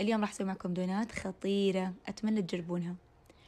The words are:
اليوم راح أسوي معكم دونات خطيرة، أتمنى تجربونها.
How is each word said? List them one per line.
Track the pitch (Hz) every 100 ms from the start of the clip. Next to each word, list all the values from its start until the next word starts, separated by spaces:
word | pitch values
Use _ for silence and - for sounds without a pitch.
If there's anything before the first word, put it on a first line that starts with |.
اليوم | 208 220
راح | 208
أسوي | - 196
معكم | 190 185
دونات | 175 185 196 226
خطيرة، | - 190 185 196 202 196 185 185 180 -
أتمنى | 202 214 220
تجربونها. | 175 180 165 175 175 180 - - - -